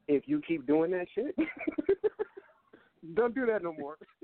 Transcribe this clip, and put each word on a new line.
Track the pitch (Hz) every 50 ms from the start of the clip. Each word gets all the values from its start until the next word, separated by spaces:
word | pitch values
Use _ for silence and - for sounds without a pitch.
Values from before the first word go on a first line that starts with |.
| _ -
If | 147 135 - -
you | 147 151 147
keep | - 165 156 127 131
doing | 147 160 160 170
that | 190 180 180 - -
shit, | 202 240 294 - - 320 - - - - 320 - - - - 392 - - 427 - -
<laughs> | 427 - - 392 - - _ _ _ _ _ - _ _ _ _ - 160 165
don't | 196 240 240 226
do | 269 254
that | 233 220 202 175
no | 170 160
more. | 151 143 143 156 - 208 - _ -